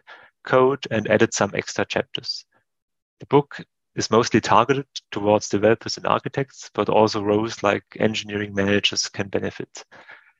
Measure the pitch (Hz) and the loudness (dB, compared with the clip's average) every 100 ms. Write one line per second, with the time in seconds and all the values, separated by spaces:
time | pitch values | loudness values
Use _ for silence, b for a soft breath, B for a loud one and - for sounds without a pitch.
0 | - B B _ - 131 131 139 - 110 | -20 B B _ 0 4 4 2 -4 -4
1 | 110 107 110 - 101 - - - 101 - | 2 2 2 0 -2 -2 -6 -4 -4 -4
2 | - - - - - _ _ _ _ _ | -6 -8 -10 -10 -14 _ _ _ _ _
3 | _ _ - 139 - - - _ _ - | _ _ 0 0 0 -6 -18 _ _ -8
4 | 104 110 120 113 - 104 117 135 - - | 0 2 4 2 4 4 4 0 -4 -14
5 | - - 101 107 - 101 107 113 - - | -14 -4 2 2 0 0 2 2 -2 -6
6 | 92 110 135 - 135 - - - 107 104 | -2 -2 -2 -8 -8 -10 -10 -4 0 2
7 | 107 107 101 104 113 - 101 101 - - | 2 2 0 0 0 -2 -2 -2 -4 -2
8 | 110 107 104 104 104 101 98 101 - 101 | -2 -2 -6 -6 -4 -2 0 2 0 -2
9 | - - 101 95 95 - - - - B | -6 -6 -6 -4 -6 -8 -12 -16 -20 B
10 | B B B B | B B B B